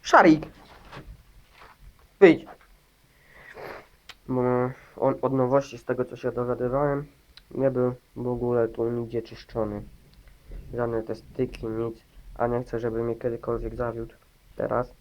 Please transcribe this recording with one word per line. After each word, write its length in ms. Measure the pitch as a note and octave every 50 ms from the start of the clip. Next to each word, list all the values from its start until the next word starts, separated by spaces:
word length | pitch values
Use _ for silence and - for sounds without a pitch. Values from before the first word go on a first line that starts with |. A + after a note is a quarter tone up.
Szarik! 440 | - - F#4 C#4 G3+ F3 D#3 D3+ - - - - - - - - - - - - - - - - - - - - - _ - - - - - _ - - - - - _ _ _
Wyjdź! 260 | G3 E3+ D#3 - - - - - - _ - _ _ _ _ _ _ _ _ _ _ - - - - - - - - - - - - - _ _ _ - - _ _ -
Bo 140 | B2+ B2+ B2 B2 B2 B2 B2 B2+ B2+ - - - -
on 180 | - - C3 C3 -
od 100 | - C3
nowości, 460 | C3+ C3 B2+ B2 C3+ C#3 C#3 - - A#2
z 60 | -
tego 200 | - B2 B2 B2
co 120 | - -
się 160 | B2 - B2
dowiadywałem, 760 | A#2 A#2 B2 A#2+ B2 A#2 B2 B2 B2+ C#3 D3 C#3+ C#3+ C#3+ C#3+ C#3+ - - _ _ - - _ _
nie 200 | - - C3 C3+
był 240 | C3 B2+ B2 B2 B2 B2 _ _ _
w 120 | A#2+ A#2+ B2
ogóle 400 | B2 A#2+ A#2+ A#2+ A#2+ A#2+ A#2 A2+
tu 220 | A2+ - A#2 A#2
nigdzie 320 | A#2+ A#2+ A#2 A2+ A#2 A#2
czyszczony. 600 | A2+ - A#2 - - - - A#2+ A2 G#2 G#2 G#2 G#2+ - - - - - - - - - - - - - - - - - -
Żadne 280 | A#2 A#2+ A#2 A2+ A2+
te 120 | A2 - A2+
styki, 520 | - - - - - B2+ B2 - - -
nic. 380 | A2+ A2 A2+ A#2 A#2 A2+ - _ _ _ - - - -
A 120 | - A#2+
nie 160 | A#2+ A#2+ A#2+
chcę, 160 | B2+ - - A2+
żeby 240 | A#2+ A#2 A2 A#2
mnie 140 | A#2 A#2 A#2
kiedykolwiek 580 | A#2 - B2 A#2 A2+ - - A#2 A2+ A#2 A2+ A2+
zawiódł 400 | A2 B2 A#2 A2+ A#2 A#2 A2+ - - _ _ _ _ _ - -
teraz. 380 | - - - A#2 A#2 B2+ - - -